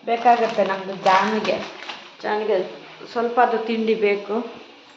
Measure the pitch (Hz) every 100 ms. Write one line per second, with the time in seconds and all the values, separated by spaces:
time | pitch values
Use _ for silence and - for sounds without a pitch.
0 | - 233 247 233 226 - 190 190 190 190
1 | 196 190 202 214 190 - - - - -
2 | - - - 214 214 190 190 - - -
3 | - 240 240 247 233 226 226 226 220 214
4 | 202 202 - 220 240 - - - -